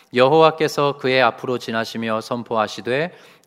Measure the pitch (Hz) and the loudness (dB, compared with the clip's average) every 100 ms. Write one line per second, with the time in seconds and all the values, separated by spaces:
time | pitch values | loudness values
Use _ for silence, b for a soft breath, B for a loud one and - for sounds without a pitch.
0 | B 123 131 156 156 156 151 - 143 139 | B 2 4 6 4 4 -2 0 -2 -2
1 | 131 131 120 110 127 120 - 113 113 113 | 0 2 2 0 -6 -6 -4 -6 -6 -6
2 | 113 110 110 123 110 113 104 - 113 131 | -4 -6 -4 -8 -4 -2 -2 -4 -4 -4
3 | 170 B B B | -4 B B B